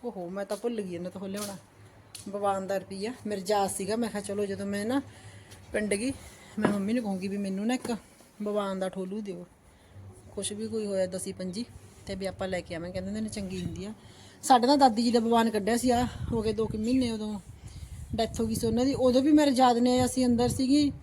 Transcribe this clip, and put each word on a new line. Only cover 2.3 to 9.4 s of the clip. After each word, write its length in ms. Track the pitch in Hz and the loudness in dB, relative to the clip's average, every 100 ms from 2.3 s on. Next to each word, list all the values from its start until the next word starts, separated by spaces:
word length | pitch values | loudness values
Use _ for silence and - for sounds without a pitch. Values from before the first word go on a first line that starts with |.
| 196 202 196 190 | -2 0 -2 -2
ਦਾ 100 | 196 | -4
ਰੁਪਈਆ। 360 | 190 190 208 254 214 | -4 -8 -8 -8 -6
ਮੇਰੇ 180 | 208 185 | -6 0
ਯਾਦ 220 | 208 196 | 2 2
ਸੀਗਾ, 260 | 190 190 220 | -2 -4 -2
ਮੈਂ 140 | 226 | -2
ਕਿਹਾ 120 | 208 | -4
ਚਲੋ 240 | 196 202 202 | -6 -4 -4
ਜਦੋਂ 200 | 196 196 | -4 -4
ਮੈਂ 200 | 202 214 | -4 0
ਨਾ 160 | 269 - - - - - - - | -2 -2 -14 -20 -20 -20 -20 -8
ਪਿੰਡ 200 | - 208 | -4 0
ਗਈ, 200 | 202 247 269 - - - - | 0 -2 -6 -12 -20 -14 -2
ਮੈਂ 100 | 214 | 0
ਮੰਮੀ 240 | 202 196 | 0 0
ਨੂੰ 100 | 240 | -2
ਕਹੂੰਗੀ 240 | 214 190 196 | -2 -4 -4
ਵੀ 100 | 196 | -4
ਮੈਨੂੰ 280 | 202 190 214 | -4 -4 -2
ਨਾ 60 | |
ਇੱਕ 220 | 247 - 226 - - - _ | -4 -4 -8 -8 -20 -20 _
ਬਵਾਨ 380 | 208 208 196 190 | -4 -2 -2 -4
ਦਾ 100 | 190 | -6
ਠੋਲੂ 300 | 190 185 202 | -6 -8 -8
ਦਿਓ, 240 | 208 175 | -8 -12